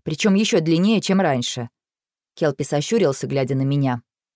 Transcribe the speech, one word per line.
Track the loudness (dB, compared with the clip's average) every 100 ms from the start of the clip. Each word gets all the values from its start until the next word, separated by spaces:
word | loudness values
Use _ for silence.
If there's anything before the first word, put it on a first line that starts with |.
причём | -8 -2 2
ещё | 2 2 0
длиннее, | 2 2 2 2
чем | 2 0
раньше. | 2 0 -4 -8 -12 _ _ _ _ _ _
Келпи | -2 -2 -2
сощурился, | -2 -2 0 2 2 0 -4
глядя | -2 -2
на | 0
меня. | 0 0 0 -2 -8 _ _